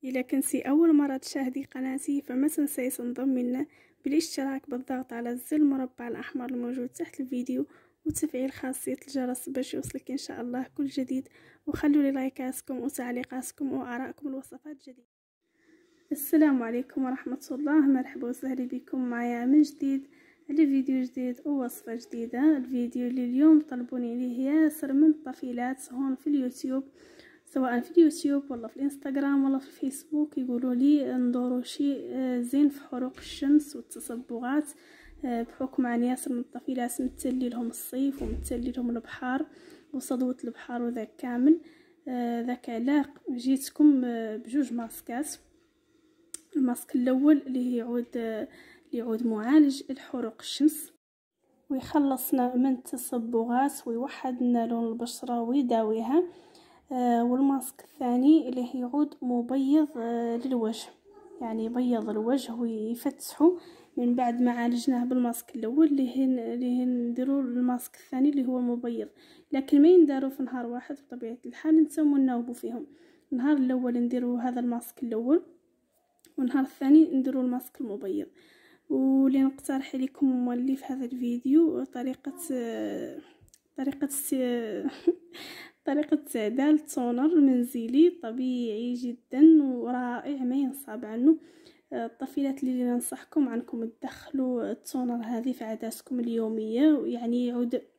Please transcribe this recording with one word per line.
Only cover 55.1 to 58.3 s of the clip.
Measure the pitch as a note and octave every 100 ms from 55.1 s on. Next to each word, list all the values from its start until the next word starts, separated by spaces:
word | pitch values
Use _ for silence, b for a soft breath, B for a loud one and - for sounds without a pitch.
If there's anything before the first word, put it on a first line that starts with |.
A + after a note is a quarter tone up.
| - C4 A#3+
ويداويها. | A#3 C4+ B3 A3+ G#3+ A3 A3+ D4 F4 B B B B B _
آه، | B3+ B3 A#3+
والماسك | A#3+ B3 C#4 C#4 A#3+ -
الثاني | - - B3 B3 C4+